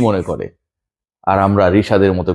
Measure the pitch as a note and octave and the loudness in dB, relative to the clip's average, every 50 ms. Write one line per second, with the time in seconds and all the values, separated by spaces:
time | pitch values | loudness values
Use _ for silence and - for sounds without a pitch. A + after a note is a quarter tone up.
0 | B2 A2+ G#2 F#2 E2+ - D#2+ A#1+ G1+ - - _ _ _ _ _ _ _ _ _ | 2 2 0 -2 -4 -6 -8 -8 -10 -12 -14 _ _ _ _ _ _ _ _ _
1 | _ _ _ _ _ - G2 G2 G2 G2 G2+ G2 G2 F2+ F#2 G#2 G#2 - G#2+ G2 | _ _ _ _ _ -2 0 0 2 2 2 2 2 2 2 2 2 2 0 2
2 | G2 G2 F#2 F2+ F2 F#2 | 2 2 0 -2 -2 -4